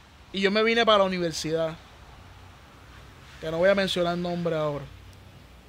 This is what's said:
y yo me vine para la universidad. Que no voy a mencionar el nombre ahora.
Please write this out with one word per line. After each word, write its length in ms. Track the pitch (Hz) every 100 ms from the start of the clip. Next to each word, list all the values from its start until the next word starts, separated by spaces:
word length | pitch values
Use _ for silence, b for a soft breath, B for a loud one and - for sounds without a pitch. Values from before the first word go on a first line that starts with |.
| - - -
y 80 | 190
yo 80 | 196
me 120 | 214
vine 220 | 220 233 220
para 120 | 214
la 40 | 190
universidad. 720 | 185 170 156 156 165 160 165 - - - - - - - - - - - - - - - -
Que 100 | 160
no 80 | 165
voy 100 | 185
a 60 | 202
mencionar 400 | 190 185 175 175
el 60 |
nombre 360 | 175 175 170 160
ahora. 260 | 151 143 139 - - - - - - -